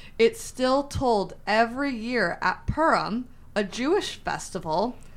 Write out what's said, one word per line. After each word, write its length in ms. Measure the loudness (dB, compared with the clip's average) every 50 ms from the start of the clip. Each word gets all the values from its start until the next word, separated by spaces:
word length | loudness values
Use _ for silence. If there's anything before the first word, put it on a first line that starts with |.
| -16 -8 2 4
it's 200 | 4 4 4 2
still 440 | -6 -12 -4 0 2 2 4 2 2
told 500 | 0 -2 0 2 2 4 2 2 -2 -6 -8 -4 0
every 440 | 2 4 2 2 0 -2 -2 -2 -2
year 460 | -4 -4 -2 0 0 0 0 0 0
at 240 | 0 0 0 0 -2 -2
Purim, 580 | 0 2 4 4 4 4 2 0 -2 -4 -4 -6 -12 -18 -20 -4 -2
a 80 | -2 -2
Jewish 500 | -2 -2 -2 0 2 2 2 0 -2 -6
festival, 840 | -8 -6 -4 -4 -4 -6 -8 -8 -6 -4 -2 0 0 0 0 -2 -6 -14 -18 -18